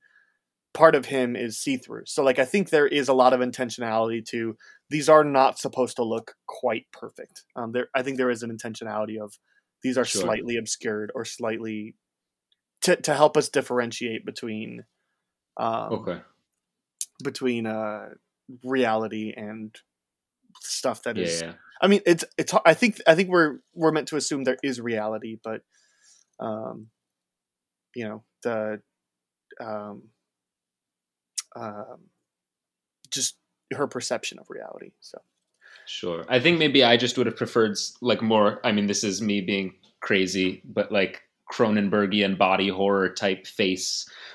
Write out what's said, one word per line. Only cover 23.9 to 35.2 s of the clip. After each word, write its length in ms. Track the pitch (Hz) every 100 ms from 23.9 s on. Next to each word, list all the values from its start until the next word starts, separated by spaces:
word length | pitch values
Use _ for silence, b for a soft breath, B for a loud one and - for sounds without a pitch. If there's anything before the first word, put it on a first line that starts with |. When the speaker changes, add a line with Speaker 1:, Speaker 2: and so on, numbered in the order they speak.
Speaker 1:
meant 160 | 156 135
to 80 | 151
assume 260 | - 143
there 140 | 131 127
is 160 | 139 120
reality, 560 | 117 110 107 110 113 113
but, 180 | 113 107 _ b b b b b b -
um, 480 | 117 107 120 113 113 _ _ _ _ _ _ _ _ _ _
you 140 | 120 107
know, 160 | 107 _ _
the, 380 | 123 113 107 107 _ _ _ _ _ _ _ -
um, 480 | 113 107 104 101 - _ _ _ _ _ _ _ _ _ _ _ _ - - 120
um, 520 | 113 104 107 123 _ _ _ _ _ _ _ _ _ _ -
just 260 | 135 123 - _ _ -
her 140 | 120 139
perception 520 | 127 - 117 - -
of 80 | -
reality. 440 | - 53 - - _
So. 180 | - -